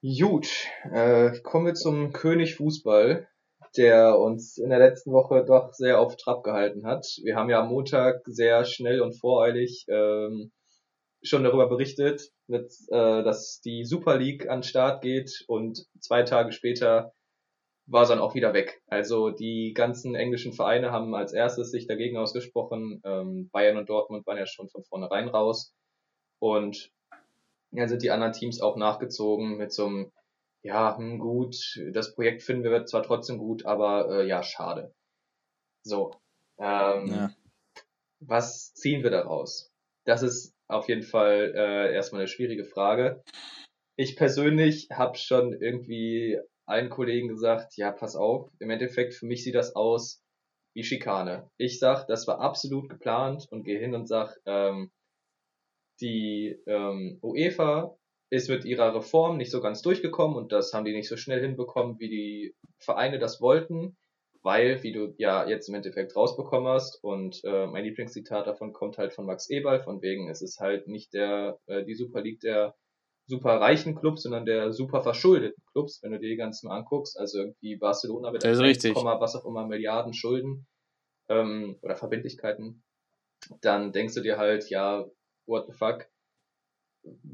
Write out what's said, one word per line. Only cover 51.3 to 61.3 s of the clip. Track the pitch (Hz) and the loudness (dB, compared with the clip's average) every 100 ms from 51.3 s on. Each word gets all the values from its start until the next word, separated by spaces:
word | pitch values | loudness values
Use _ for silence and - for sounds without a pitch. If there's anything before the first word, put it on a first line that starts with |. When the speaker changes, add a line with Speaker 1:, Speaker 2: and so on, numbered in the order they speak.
| 90 - _ | -8 -12 _
Speaker 1:
Ich | 127 - | -6 2
sag, | 131 135 - | 2 2 -2
das | 113 - | -6 -4
war | - | -2
absolut | 135 - 139 139 135 | -2 -4 -6 -6 -8
geplant | - 127 117 135 143 - | -10 -4 -2 -2 -6 -12
und | 113 | -14
geh | 98 101 | -6 -6
hin | 120 | -4
und | 117 113 | -8 -4
sag, | 113 110 - - | -4 -4 -10 -4
ähm, | 101 98 98 95 _ _ _ _ _ _ _ _ _ _ _ | 0 0 -2 -10 _ _ _ _ _ _ _ _ _ _ _
die, | 120 110 107 104 107 - - | -6 -4 -4 -4 -6 -8 -4
ähm, | 104 101 98 92 - | -4 -4 -6 -8 -10
uefa | 117 110 170 - 156 151 165 - _ _ _ | -8 -2 -2 0 0 0 -4 -12 _ _ _
ist | 131 123 | -4 -2
mit | 127 | -4
ihrer | - 120 113 | -4 0 0
Reform | 113 - 160 165 160 | 0 2 2 2 0
nicht | 120 | -4
so | 127 | -4
ganz | 107 107 | -4 -4
durchgekommen | 170 185 160 - 156 131 | -2 0 -2 -2 -2 -2
und | 107 | -2
das | 104 98 | -2 0
haben | 113 | -4
die | 107 | -4
nicht | 107 107 | -6 -8
so | 117 | -10
schnell | - | -6